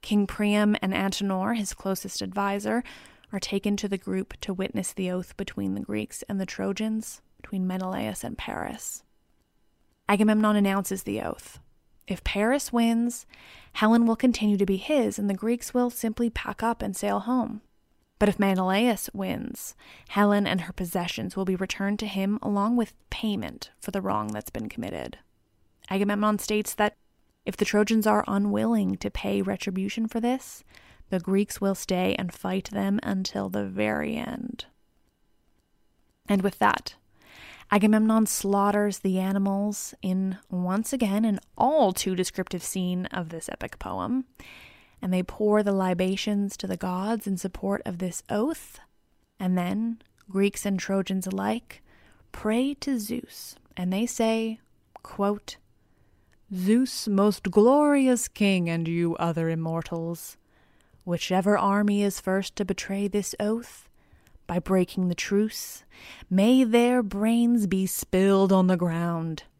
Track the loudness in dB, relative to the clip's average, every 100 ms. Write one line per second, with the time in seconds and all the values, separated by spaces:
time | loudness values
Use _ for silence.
0 | 0 0 0 0 2 4 4 2 0 -2
1 | -2 -2 -2 -2 -2 -2 -4 -6 -6 -6
2 | -6 -8 -6 -4 -2 -2 -2 -2 -4 -16
3 | -20 -20 _ -8 -4 -2 0 -2 -2 -4
4 | -4 -4 -6 -10 -8 -6 -4 -4 -8 -6
5 | -4 -4 -8 -10 -10 -6 -4 -6 -6 -6
6 | -6 -12 -8 -6 -6 -6 -6 -4 -4 -4
7 | -8 -16 _ _ -8 -4 -2 -2 -4 -4
8 | -6 -6 -10 -10 -8 -6 -6 -8 -12 -14
9 | _ _ _ _ _ _ _ _ _ _
10 | -2 2 4 4 4 4 2 0 -2 -6
11 | -6 -6 -6 -8 -12 -20 -20 _ _ _
12 | -10 -6 -4 0 2 2 0 2 2 2
13 | 0 -4 -16 -20 -20 -20 -14 0 4 6
14 | 6 4 2 4 2 2 2 0 2 2
15 | 2 0 -2 -2 -2 -2 -2 0 0 -2
16 | -6 0 -2 -2 -8 -4 -4 -2 -6 -4
17 | -2 -2 0 0 0 -6 _ _ _ _
18 | _ _ 2 4 2 2 2 2 2 0
19 | -4 -8 -6 -6 -8 -10 -14 -18 -20 -20
20 | -4 4 4 4 2 0 -4 -6 -4 -4
21 | -4 -6 -6 -4 -2 -2 -4 -4 -4 -2
22 | -4 -2 -2 -2 -2 0 2 2 0 _
23 | _ -6 -2 -2 -6 -12 -18 _ -6 -4
24 | -2 -2 -2 -6 -8 -10 -8 -8 -8 -8
25 | -10 -14 _ _ _ _ _ _ -6 -2
26 | 0 0 0 0 -2 -2 -2 0 -2 _
27 | _ _ _ _ -10 -2 2 4 4 4
28 | 4 2 2 0 2 2 2 2 0 -2
29 | -6 -4 -2 -2 0 -2 -4 -4 -4 -4
30 | -4 -2 0 -2 -6 -20 _ -20 -20 -20
31 | -4 -4 2 2 2 0 -2 -2 -2 0
32 | 0 0 -4 -6 -4 -4 -4 -4 0 0
33 | -2 -4 -4 -4 -4 -4 -4 -2 -2 0
34 | -2 -4 -6 -8 -10 -12 -16 _ _ _
35 | _ _ _ _ _ _ _ _ _ _
36 | _ _ 0 2 2 2 2 2 -6 -16
37 | _ _ -20 -20 -20 -20 0 4 6 6
38 | 6 4 2 0 0 2 2 2 0 0
39 | 0 0 0 0 0 0 -2 -4 -10 -6
40 | -2 0 0 -4 _ -4 0 -2 -2 -2
41 | 0 2 0 0 _ 2 4 6 4 2
42 | -2 0 -2 -2 -4 -6 -6 -4 -2 -2
43 | -4 -6 -6 -8 -10 -10 -10 -8 -6 -4
44 | -2 -2 -4 _ -20 -20 -20 -20 _ _
45 | -2 0 -2 0 4 4 4 2 2 2
46 | 0 0 -2 0 -2 -4 -6 -4 -2 -2
47 | -2 -2 -2 -4 -4 -6 -4 -4 -4 -6
48 | -6 -8 -4 -2 -2 -4 -12 -20 _ _
49 | _ _ _ _ 0 0 0 -2 -4 -6
50 | _ _ -6 0 0 0 -2 -2 0 -2
51 | 0 -4 -2 -2 -2 -2 -6 -20 _ _
52 | _ _ _ -6 0 0 0 -2 -2 -2
53 | -2 -6 -8 -16 -18 -20 _ -6 -2 0
54 | -2 0 0 0 -2 -8 _ _ _ -20
55 | -16 -2 -2 -2 -8 -18 _ _ _ _
56 | _ _ _ _ _ -4 2 4 2 -2
57 | 0 4 4 2 2 6 8 8 6 6
58 | 4 2 0 0 2 4 2 0 0 0
59 | 0 0 0 0 -2 -2 -2 -4 -4 -6
60 | -6 -8 -12 -20 _ _ _ _ _ _
61 | -4 -4 2 2 4 4 4 4 2 2
62 | 0 0 -2 -2 -2 -6 -4 -4 -4 -2
63 | 0 -2 -4 -4 -2 -2 -6 -20 -20 _
64 | _ -20 _ -20 -4 -4 2 2 2 0
65 | -2 -2 0 2 2 -2 -12 -14 _ -20
66 | -20 -20 -2 4 6 6 6 6 6 4
67 | 0 0 2 4 4 4 2 2 0 -2
68 | 0 4 6 6 6 6 6 4 2 0
69 | -2 -2 -4 -6 -12